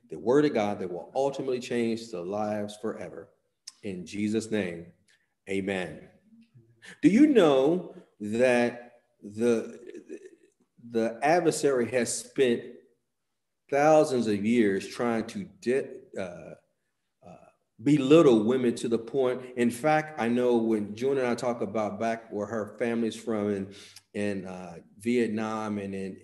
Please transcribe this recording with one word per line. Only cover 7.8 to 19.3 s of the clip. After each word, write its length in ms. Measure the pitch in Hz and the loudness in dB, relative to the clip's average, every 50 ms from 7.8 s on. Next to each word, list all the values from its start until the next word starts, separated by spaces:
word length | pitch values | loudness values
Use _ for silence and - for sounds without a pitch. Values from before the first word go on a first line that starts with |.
| - - - - - _ _ - | -2 -8 -16 -20 -20 _ _ -12
that 800 | 107 104 107 117 127 127 123 120 120 117 117 - - - _ _ _ _ _ _ | -8 -4 0 4 4 4 6 4 2 2 -2 -6 -16 -20 _ _ _ _ _ _
the, 580 | - 104 104 107 117 120 117 110 - 117 - - - - - 78 - - - - - - - _ _ _ _ _ _ _ _ _ 120 120 | -18 -14 -6 -2 2 2 2 2 0 -6 -12 -16 -18 -18 -18 -18 -16 -16 -18 -16 -16 -20 -20 _ _ _ _ _ _ _ _ _ -16 -4
the 300 | 117 113 113 113 113 - | -2 0 0 0 -2 -2
adversary 680 | 139 147 165 180 165 160 - - - 143 135 127 117 110 | 2 2 4 4 4 2 0 2 0 0 2 2 0 0
has 220 | 123 127 117 117 - | 0 -2 -2 -2 -4
spent 500 | - - - - - 135 123 117 104 - - - - _ _ _ _ _ _ _ _ _ _ _ _ _ _ _ _ _ - | -8 -10 -8 0 2 2 2 2 0 -2 -10 -18 -20 _ _ _ _ _ _ _ _ _ _ _ _ _ _ _ _ _ -2
thousands 560 | 139 139 147 156 156 151 151 - 131 123 113 | 0 4 6 6 6 6 6 4 2 0 0
of 180 | 110 104 101 101 | 0 0 0 2
years 440 | 110 120 120 110 101 95 95 - - | 2 4 4 4 4 4 0 -2 -6
trying 380 | - - 123 120 117 113 104 - | -6 -4 -2 -2 0 -2 -4 -6
to 160 | - 104 90 - - - | -8 -12 -12 -12 -14 -10
de-, 260 | - 117 127 139 - - - - - - - - | -4 -2 -2 -2 -2 -4 -12 -18 -20 -16 -10 -10
uh, 380 | 95 90 87 85 - 90 78 - _ _ _ _ _ _ _ _ _ _ _ _ _ | -10 -10 -10 -14 -16 -18 -20 -20 _ _ _ _ _ _ _ _ _ _ _ _ _
uh, 100 | 87 82 - - _ _ _ _ _ _ - 110 | -20 -20 -20 -20 _ _ _ _ _ _ -6 0
belittle 600 | 143 147 143 131 131 151 170 165 139 117 110 104 | 2 2 4 6 8 8 8 10 8 6 6 4
women 300 | 110 127 131 120 120 117 | 2 2 2 2 0 0
to 120 | - - 120 | 0 -2 -2
the 100 | 113 110 | -2 -2
point, 440 | - - - 139 131 123 | -4 -4 -2 0 0 0